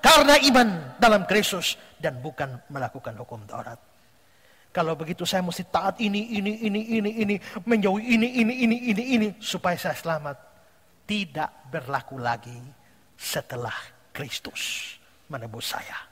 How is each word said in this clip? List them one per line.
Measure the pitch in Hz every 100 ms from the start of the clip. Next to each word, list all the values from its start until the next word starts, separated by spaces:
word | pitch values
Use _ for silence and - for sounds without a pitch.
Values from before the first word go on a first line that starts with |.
karena | 254 311 285 294 277
iman | 254 233 175 139 -
dalam | 240 214 185
Kristus | 202 202 185 165 - - -
dan | 156 127
bukan | 139 139 139 123 -
melakukan | 139 123 135 120 110
hukum | 120 113 104
Taurat. | - 117 117 _ _ _ _ _ _ _ _ _
Kalau | - 165
begitu | 160 156 175 170
saya | 190
mesti | 180 170 180
taat | 175 190 190
ini, | 214 202 226 214
ini, | 196 220
ini, | 226 202 220
ini, | 226 208 226 208
ini, | 202 - - 185
menjauhi | 233 185 196 233
ini, | 233 233 254
ini, | 226 254
ini, | 233 240 247
ini, | 202 247 247
ini, | 214 -
supaya | - 180 180
saya | 175 185 151
selamat. | 165 160 143 139 - _ _ _ _ _
Tidak | - 208 190 139 156 - 131
berlaku | 156 127 139 - 131
lagi | 120 117 120 120 127 - _ _ _ _
setelah | - 156 - 123 120 - - _ _
Kristus | - 123 - - - - - - - _ _ _
menebus | 143 117 113 -
saya. | - - - -